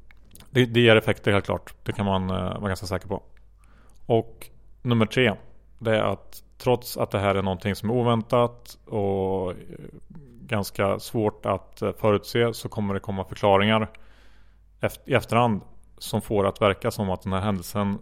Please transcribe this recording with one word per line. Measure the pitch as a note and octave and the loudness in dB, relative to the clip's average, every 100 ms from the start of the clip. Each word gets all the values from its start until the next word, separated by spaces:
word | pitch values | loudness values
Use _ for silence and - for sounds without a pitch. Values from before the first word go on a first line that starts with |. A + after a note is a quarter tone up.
| - - - - - | -20 -20 -20 -20 -2
Det, | B2+ B2 | 2 4
det | A#2 | 6
ger | A#2+ A2 | 8 8
effekter | - G2 - | 6 0 2
helt | G2+ | 0
klart. | - F#2 - - | 0 -4 -6 -10
Det | - | -8
kan | - G2+ | -4 0
man, | F#2+ F#2 | 0 0
eh, | F#2 | -2
vara | F#2 F#2 G2+ | -4 -4 -4
ganska | F#2 F#2 | -4 -4
säker | F#2 F2+ | -6 -4
på. | F#2+ - - - _ - - - - - | -8 -8 -20 -20 _ -20 -20 -20 -16 0
Och | A2+ - - - - - - | 0 0 -10 -18 -18 -20 -8
nummer | B2 A#2 A2 | 0 2 2
tre, | C3+ A#2+ F#2+ - - - - | 4 2 2 -8 -20 -20 -6
det | A2+ G#2+ | 0 2
är | |
att | G#2 G2 - - - - | 0 -4 -10 -18 -20 -6
trots | B2+ B2 - - | 0 0 -2 -6
att | A#2+ | -2
det | G#2 | 0
här | G2 | 2
är | G2 | 0
någonting | F#2+ F#2 G#2 | -2 -2 -4
som | F#2 G#2+ | -4 -2
är | |
oväntat | B2 A#2+ A#2 G#2+ B2 A#2+ - - - - | 0 2 0 2 2 2 -2 -18 -20 -8
och, | A2 G2 G2 F#2+ F#2+ F#2 | -4 -2 0 -2 -2 -4
eh, | E2+ - - - - - - C3+ - - | -8 -14 -16 -16 -18 -18 -20 -20 -20 -4
ganska | G#2+ F#2+ - G2 G2+ | -4 -4 0 0 0
svårt | - A#2+ G#2 - A2 | -4 -2 0 -2 -2
att, | F#2+ - - | -4 -6 -6
eh, | G#2 - | -6 0
förutse | A2 G2+ - A#2+ A#2 | 2 2 0 0 0
så | A2 - | -2 -8
kommer | - G#2 | -6 -4
det | G2 | -4
komma | - G2 | -4 -6
förklaringar | F#2 - G#2 G2 G#2 A2 G#2+ - - - - - - - _ _ | -8 0 4 6 6 2 0 -8 -20 -20 -20 -20 -20 -20 _ _
eft-, | G#2+ - - | -6 -6 -2
i | |
efterhand | B2 - A2+ A#2+ G2 - - - - | -2 2 2 2 0 -6 -18 -20 -16
som | - A2 | -6 -6
får | - G#2 G2 | -2 0 0
att | - | 2
verka | G#2 F#2 A#2+ | 2 2 -2
som | - G2 | -4 -4
att | F#2 | -4
den | F#2+ | -2
här | F#2+ | -2
händelsen | G#2 F#2+ E2+ G#2 G2+ G2+ | -2 -4 -4 -4 -2 -4